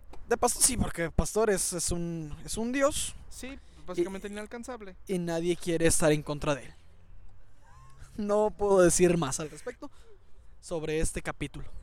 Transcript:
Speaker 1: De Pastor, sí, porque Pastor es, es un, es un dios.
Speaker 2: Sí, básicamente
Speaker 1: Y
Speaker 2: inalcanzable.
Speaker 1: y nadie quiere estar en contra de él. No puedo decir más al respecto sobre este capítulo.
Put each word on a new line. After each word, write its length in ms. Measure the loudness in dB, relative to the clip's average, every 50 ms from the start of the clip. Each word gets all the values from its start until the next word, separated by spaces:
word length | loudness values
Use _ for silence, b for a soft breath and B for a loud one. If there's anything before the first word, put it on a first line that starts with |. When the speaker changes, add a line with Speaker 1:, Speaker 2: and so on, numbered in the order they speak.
| -16 -12 -12 -10 -2 0
Speaker 1:
De 80 | 0
Pastor, 260 | 4 4 2 4 4 4
sí, 140 | 4 4
porque 340 | 2 -2 -2 -2 -2 -4 -4
Pastor 400 | 0 0 0 2 2 2 4 4
es, 220 | 4 2 0 -2 -2
es 180 | -2 -2 -2 0
un, 420 | 0 -2 -4 -4 -6 -6 -8 -10 -10 -8
es 120 | -8 -4
un 160 | -2 -2 -2 0
dios. 420 | 2 2 2 2 2 -4 -6 -8 -12 -14 -14
Speaker 2:
Sí, 300 | -14 -12 -12 -12 -12 -14 -16 -20 -20 -14 -10
básicamente 420 | -8 -2 -2 -2 -2 -2 -8 -10 -8
Speaker 1:
Y 40 | -10
Speaker 2:
inalcanzable. 640 | -10 -10 -10 -10 -12 -10 -10 -12 -12 -12 -14 -16 -14 -8
Speaker 1:
y 120 | -4 -2 -2
nadie 380 | 0 0 0 0 2 0 0
quiere 300 | 0 0 -2 0 4 6
estar 240 | 6 6 6 6 6 4
en 100 | 4 2
contra 320 | -4 -6 -4 -2 -2 -2
de 100 | -2 -4
él. 80 | -14 -18 -18 -20 -20 -20 -20 -20 -18 -16 -14 -14 -14 -12 -14 -14 -14 -16 -18 -18 -20 -20 -20 -18 -18 -18 -18 -18 -16 -8
No 340 | -6 -2 2 2 4 4 2
puedo 300 | 0 0 4 6 8 10
decir 360 | 8 8 8 8 6 6 6 4
más 220 | 0 -2 -4 -6
al 100 | -6 -8
respecto 400 | -10 -12 -12 -12 -12 -12 -12 -14 b b b b b b -16 -16 -16 -16 -14 -16 -18 -16
sobre 400 | -10 -6 -6 -4 -4 -2 0 2
este 220 | 2 2 0 -2 -6
capítulo. 460 | -6 -6 -6 -6 -8 -8 -8 -8 -6 -6 -6